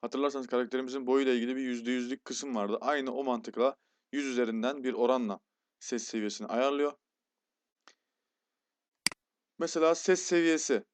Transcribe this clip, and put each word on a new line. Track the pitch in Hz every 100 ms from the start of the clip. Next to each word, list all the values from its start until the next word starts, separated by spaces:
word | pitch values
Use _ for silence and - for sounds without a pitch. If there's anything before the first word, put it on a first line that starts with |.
Hatırlarsanız | 117 131 143 135 127
karakterimizin | 123 123 127 131 135 127
boyuyla | 135 131
ilgili | 123 117 131
bir |
yüzde | 131 120 117
yüzlük | 127 123 131
kısım | - 127 143
vardı. | 120 101 107
Aynı | - 147 131
o | 120
mantıkla | 139 123 113 104 127 139 _ _ _
yüz | 139 139
üzerinden | 123 120 113 117 143
bir | 131
oranla | 113 120 131 113 95 _ _ _ _
ses | - 120
seviyesini | 107 117 104 101 107
ayarlıyor. | 117 135 143 147 143 _ _ _ _ _ _ _ _ - _ _ _ _ _ _ _ _ _ _ _ - - _ _ _ _
Mesela | 165 165 160
ses | 165 - 185
seviyesi. | 185 175 165 160 - 123 -